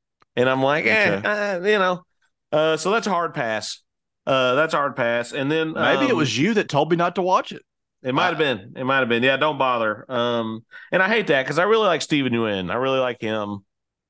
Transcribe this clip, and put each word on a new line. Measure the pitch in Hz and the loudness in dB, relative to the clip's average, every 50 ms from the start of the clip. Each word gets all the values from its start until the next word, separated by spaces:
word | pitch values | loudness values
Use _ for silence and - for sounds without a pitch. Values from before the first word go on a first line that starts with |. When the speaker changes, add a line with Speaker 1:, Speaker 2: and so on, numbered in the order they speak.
| _ _ _ _ _ _ - | _ _ _ _ _ _ -2
Speaker 1:
And | 123 127 131 | 0 2 2
I'm | 131 135 | 2 2
like, | 135 135 147 165 208 | 2 2 2 2 2
"Eh," | 226 220 220 202 196 196 196 | 2 2 2 2 2 0 0
Speaker 2:
Okay. | 208 202 | -2 -2
Speaker 1:
uh, | 208 208 208 202 190 175 | -2 -2 -2 -4 -4 -2
you | 185 214 214 202 | 0 0 2 2
know. | 185 185 180 175 _ _ _ _ _ _ _ _ _ - | 2 0 -2 -4 _ _ _ _ _ _ _ _ _ -2
Uh, | 147 151 156 160 156 156 | 0 2 2 2 0 0
so | 160 185 | 0 0
that's | 214 233 - | -2 0 0
a | 214 | -2
hard | 185 170 170 156 - | -2 -2 -2 -4 -4
pass. | 151 123 113 110 104 - - - - _ _ _ _ _ _ _ _ - | -4 -4 -2 -2 -4 -6 -8 -12 -14 _ _ _ _ _ _ _ _ -4
Uh, | - 135 131 127 127 127 | 0 0 2 2 2 2
that's | 143 160 160 | 2 2 2
a | 170 151 | 0 -2
hard | 143 135 - | -2 -2 -2
pass. | 135 120 117 117 120 117 - 123 | -2 0 0 0 -2 -4 -4 -6
And | 143 135 143 | -4 -2 -2
then, | 156 160 160 160 160 | 0 -2 -2 -2 -2
Speaker 2:
Maybe | 160 120 127 165 - 143 | 0 2 2 2 2 2
it | 262 | 2
Speaker 1:
um, | 214 | 2
Speaker 2:
was | 160 147 120 107 120 | 2 0 0 0 0
you | - 220 226 | 0 2 2
that | 208 - - | 0 -2 0
told | - 143 151 156 | 0 0 2 2
me | 175 | 2
not | 170 175 180 175 | 0 0 -2 -2
to | 196 | -2
watch | 175 185 185 247 - - | 0 2 0 0 0 -4
it. | - - - _ _ _ _ _ _ _ | -14 -16 -18 _ _ _ _ _ _ _
Speaker 1:
it | - 127 131 | -6 -2 0
might | 160 180 180 | 2 0 0
have | 160 | 2
Speaker 2:
I | 147 | 0
Speaker 1:
been. | 151 139 120 95 98 120 - | 0 0 0 -4 -6 -14 -10
It | - 127 | -6 -2
might | 131 135 135 | 0 2 2
have | 127 113 | 2 2
been. | 117 117 | 2 2
Yeah, | 127 135 135 | 4 2 2
don't | 135 151 156 143 135 | 2 0 0 0 0
bother. | 131 127 123 117 110 107 104 107 - - | 0 0 2 0 0 -2 -2 -4 -8 -6
Um, | 131 120 120 120 120 117 113 110 110 110 - _ - - - - | -4 -2 -2 0 -2 -2 -4 -4 -8 -10 -14 _ -20 -20 -10 -2
and | - 185 | 0 0
I | 190 202 | 2 2
hate | 226 220 175 | 2 0 2
that | 165 143 135 131 | 2 2 2 2
'cause | - 143 165 | 0 0 0
I | 180 | 2
really | 202 226 220 214 | 4 2 2 4
like | 185 165 139 | 2 0 0
Steven | - - 156 143 131 123 | 0 0 0 0 2 0
Yeun. | 117 117 113 107 101 92 92 85 | 0 0 0 0 -2 -2 -4 -4
I | 104 | -4
really | 123 131 135 131 131 | -2 0 0 0 0
like | 127 123 117 - | 0 -2 -4 -6
him. | 117 107 110 107 104 101 101 101 _ _ _ _ _ _ _ _ _ | -4 -4 -4 -4 -4 -6 -8 -10 _ _ _ _ _ _ _ _ _